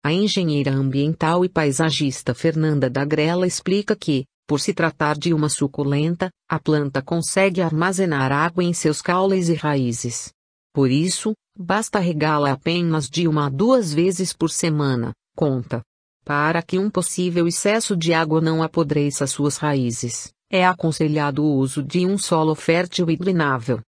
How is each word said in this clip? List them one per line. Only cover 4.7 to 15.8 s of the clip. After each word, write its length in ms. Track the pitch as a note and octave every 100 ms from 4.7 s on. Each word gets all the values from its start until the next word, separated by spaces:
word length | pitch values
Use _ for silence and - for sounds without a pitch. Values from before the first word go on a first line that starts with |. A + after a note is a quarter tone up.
tratar 440 | F3+ E3 - D3+ D3
de 180 | F3
uma 140 | D#3+ D3+
suculenta, 800 | - C#3 C#3+ C#3+ C#3+ D#3+ E3+ F#3 _ _
a 100 | E3
planta 440 | - D3+ C#3+ C#3
consegue 580 | C3+ E3+ D#3+ G3 G3 F3+
armazenar 720 | E3 D#3 F3 F#3 F#3 C#3+ C3
água 320 | C#3+ E3 E3+
em 100 | F3
seus 300 | E3+ D#3 D3
caules 460 | - F3+ G3 F#3+ E3+
e 60 |
raízes. 760 | D#3+ D3+ C#3+ B2 A#2 A#2+ - - _ _ _ _
Por 160 | D3 C3
isso, 440 | C#3 F3+ - G#3+ G#3+ _ -
basta 400 | F3 G3 A3+ G#3
regá-la 540 | F3+ D3+ D3+ D3+ C#3+
apenas 580 | C3+ - E3+ E3+ D#3+ C3+
de 160 | D#3+ E3+
uma 200 | D3+ C#3+
a 20 |
duas 440 | C3+ A3+ C4 F3+
vezes 400 | D3 F3+ F3+ F#3
por 180 | - D#3+
semana, 600 | - E3+ D3+ C#3+ B2 A#2 - _ -
conta. 460 | D3+ C3 A#2 A#2